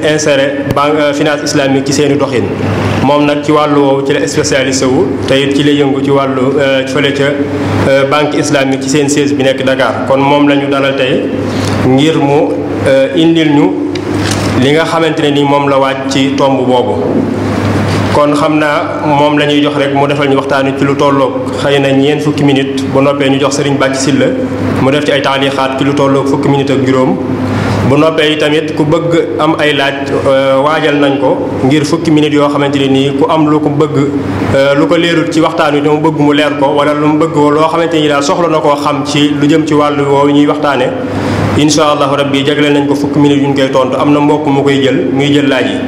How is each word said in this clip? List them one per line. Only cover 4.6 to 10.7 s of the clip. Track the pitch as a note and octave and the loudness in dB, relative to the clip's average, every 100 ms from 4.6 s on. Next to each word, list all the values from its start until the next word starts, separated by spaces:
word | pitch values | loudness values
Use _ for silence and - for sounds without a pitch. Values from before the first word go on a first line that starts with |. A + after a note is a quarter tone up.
| C3 C3 C3+ | 0 0 0
wu, | C3 F#3+ - - | 0 0 -2 0
te | |
it | C3+ C#3+ C#3 | 0 0 0
ci | |
la | D3 | 2
yëngu | D3 C#3 C#3 | 2 0 0
ci | C3+ | 0
wàllu, | C#3 C3+ C3+ B2+ C#3 | 0 0 0 0 0
euh, | C#3 C3+ C3 | 0 0 -2
fële | D3+ C#3 | -2 -2
ca, | C3+ C#3 C#3+ C#3+ - - - - | 0 -2 -2 -4 -4 -2 0 2
euh, | C3+ C3+ | 2 2
banque | D3 D3+ - | 0 0 -2
islamique | C#3+ C#3+ C3+ C3 | 0 0 0 -2
ci | C3+ | -2
seen | D3+ C#3 | 0 0
siège | D3 C#3 | 0 0
bi | C#3+ | 0
nekk | C3+ C3 B2+ | 0 0 -2
Dakar. | C3 B2 G#2+ B2+ | 0 0 -2 0
Kon | C3+ | 0
moom | C#3 D3 C#3+ | 2 2 2
la | C#3+ | 2
ñu | |
dalal | C#3 | 0